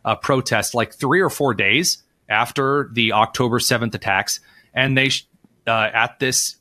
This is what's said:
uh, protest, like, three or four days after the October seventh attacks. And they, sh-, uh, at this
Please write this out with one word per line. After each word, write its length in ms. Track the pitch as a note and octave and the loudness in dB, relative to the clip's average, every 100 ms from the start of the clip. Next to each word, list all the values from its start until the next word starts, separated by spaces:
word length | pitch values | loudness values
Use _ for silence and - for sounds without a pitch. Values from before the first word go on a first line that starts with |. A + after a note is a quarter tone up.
| A2 | -4
uh, 100 | G#2+ | -2
protest, 580 | - C3 - A2 - | 0 0 0 -2 0
like, 200 | A#2+ A2 | -2 -4
three 260 | - C3+ F3 | -4 0 2
or 80 | F3 | 0
four 240 | - C#3 | 0 0
days 500 | G#2 G2 C3+ F3+ - _ _ - | 2 2 2 2 -4 _ _ -4
after 640 | G#2+ B2 - C3+ C#3+ A#2 | -2 -2 -2 -2 -2 -2
the 180 | A2+ A2 | 0 2
October 480 | G#2 A2 - B2 A#2+ | 2 0 0 0 0
seventh 340 | - A#2+ A2+ | 0 0 -2
attacks. 460 | G#2 - F#2+ - - - - _ | -4 -2 0 -2 -8 -10 -20 _
And 240 | B2 C#3 C3 | -2 2 2
they, 140 | C3+ | 2
sh-, 160 | - - _ _ _ A2+ | -2 -6 _ _ _ -2
uh, 240 | A2+ G#2+ | 0 2
at 260 | A2+ A#2+ - | 0 0 -2
this 380 | C3 B2 - - | -2 0 -4 -8